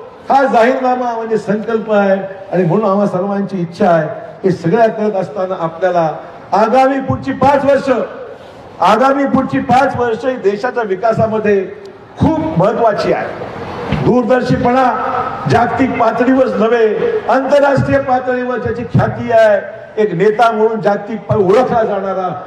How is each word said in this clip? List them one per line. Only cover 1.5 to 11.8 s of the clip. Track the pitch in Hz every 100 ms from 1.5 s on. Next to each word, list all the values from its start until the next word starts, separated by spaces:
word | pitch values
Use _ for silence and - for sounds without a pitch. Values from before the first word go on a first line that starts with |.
| 214 220 226 214
आहे | 208 196 190 - - -
आणि | 175
म्हणून | 170 202 214
आम्हा | 202 202
सर्वांची | 180 202 202 196 190
इच्छा | 170 - 190
आहे, | 170 156 - - -
हे | 190
सगळ्या | 175 170 220 220
करत | 202 214
असताना | 190 180 202 185 180
आपल्याला | 165 - 185 175 160 - - - -
आगामी | 190 226 262 262 277
पुढची | 262 254 269
पाच | - 269 277
वर्ष, | 269 269 - 240 - - - - - - - -
आगामी | 175 220 269 277
पुढची | 262 254 262 269
पाच | - 247 269 240
वर्ष | 240 220
ही | 269 262
देशाच्या | 190 202 247 240
विकासामध्ये | 220 185 226 220 220 220 208 202 180 -